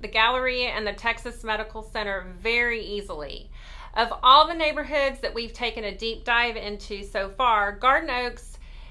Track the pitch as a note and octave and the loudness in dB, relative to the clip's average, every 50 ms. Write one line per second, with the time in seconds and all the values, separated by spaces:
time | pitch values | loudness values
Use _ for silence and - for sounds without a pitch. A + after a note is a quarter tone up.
0 | - G#3+ - A3 A3 A#3 B3+ B3+ B3+ B3+ B3 B3 B3 A#3+ - A3 A3 G#3 G3 G3+ | -10 0 2 4 4 6 4 2 0 0 -2 -2 -2 -2 -2 -2 -4 -4 -4 -2
1 | - A#3 A3+ A3+ - B3 A3+ - - A3 G#3+ G#3 A3 - - A3 G#3+ - - A3+ | 0 0 0 0 -4 -10 -10 -8 -4 -4 -2 -2 -4 -6 -10 -12 -12 -8 -6 -4
2 | G#3+ G3+ G3 F#3+ F3+ F#3 F#3 F3 F3 A3+ A#3 A#3+ A#3+ A#3+ A#3 A3+ G3+ - G#3 G3+ | -4 -4 -4 -6 -6 -10 -10 -4 -2 0 2 2 2 2 0 -2 -4 -6 -6 -6
3 | G3+ G3+ F3+ D3+ D3 - - - - - - - - - - - - - - G#3+ | -6 -6 -8 -8 -8 -10 -10 -12 -14 -14 -16 -16 -14 -14 -14 -14 -14 -4 0 0
4 | A#3 A#3 - - - B3+ C4 D4 D#4 D#4+ E4+ E4 D#4+ D4+ D4+ D4 D4 B3 D4 D4 | 2 2 0 4 8 10 10 10 10 8 4 0 0 0 0 -2 -2 -2 0 0
5 | C#4 C4+ B3+ - - C4+ A3 A#3 A#3 A3+ - - B3 A#3 A3+ A3+ G#3+ G3+ G3 - | 0 0 0 -4 -6 -6 -6 -6 -8 -8 -6 -6 -4 -4 -4 -4 -6 -6 -6 -6
6 | A3+ A3+ A3+ - - B3 A#3 A#3 A#3+ A#3+ A3 A3 - G#3 G#3 G3+ - - G#3+ G3 | -6 -6 -6 -4 -2 0 2 2 2 0 -2 -4 -6 -8 -8 -8 -8 -8 -10 -10
7 | G3+ - - G#3 G3 G3 - - C4 B3 A3+ G#3 G3+ G3+ G#3 G3+ - B3+ C#4 D#4 | -8 -6 -4 -4 -4 -2 -2 2 4 4 6 4 4 2 0 2 4 4 4 4
8 | E4 D#4 B3+ B3 B3 B3 - - - - - - - - - - - - | 2 0 -2 -2 -2 -2 -6 -8 -12 -16 -16 -16 -16 -16 -16 -16 -16 -16